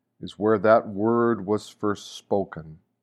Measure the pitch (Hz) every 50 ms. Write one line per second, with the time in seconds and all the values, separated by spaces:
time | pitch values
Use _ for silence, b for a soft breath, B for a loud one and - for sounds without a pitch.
0 | _ _ _ - 101 92 - - 98 107 110 104 92 107 110 117 - 110 101 95
1 | 104 110 117 117 120 117 117 98 95 90 107 104 - - - _ - 104 101 -
2 | - - - - - - 107 101 95 87 - 80 80 80 80 80 _ _ _ _